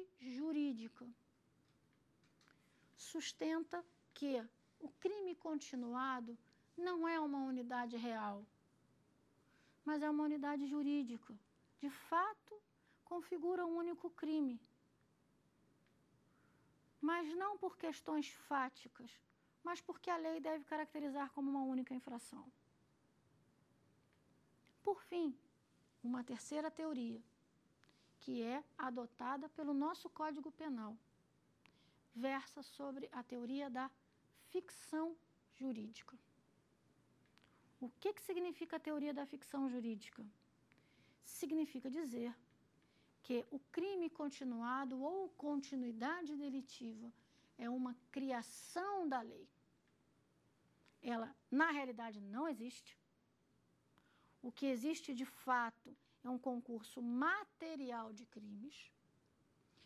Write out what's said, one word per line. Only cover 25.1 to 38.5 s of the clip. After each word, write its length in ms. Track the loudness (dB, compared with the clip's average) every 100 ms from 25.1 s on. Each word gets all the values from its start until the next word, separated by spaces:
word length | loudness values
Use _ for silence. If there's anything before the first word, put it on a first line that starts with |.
| 2 2 0 -10 _ _ _ _ _
uma 200 | -2 -2
terceira 460 | -2 -6 -4 -2 -2
teoria, 520 | -2 -2 -2 -2 -4 -10 _ _ _ _ _ -20 -20 -20 -12
que 240 | -4 0
é 200 | 0 -2 -4 -4
adotada 720 | -2 -2 -6 -4 -2 -2 -4
pelo 240 | -4 2
nosso 340 | 4 4 2 -4
Código 420 | -2 0 0 -6
Penal, 440 | -6 -2 -2 -4 -8 _ _ _ _ _ _ -20 -20 -20 -20 _
versa 480 | -2 0 0 -4 -12
sobre 480 | -12 -8 -6 -6 -6
a 120 | -6
teoria 460 | -6 -6 -2 -2 -2
da 200 | -2 -4 -6 _ _ _ -20 -4
ficção 640 | -4 -4 -12 -2 2 2 -2 _ _ _ -4
jurídica. 600 | 0 0 -4 -8 -16 -18 -20 _ _ _ _ _ _ _ _ -20 -20 -20 -20 -20 -20 -12
O 100 | -12 0
que 120 | 0
que 80 | 0
significa 540 | 0 0 0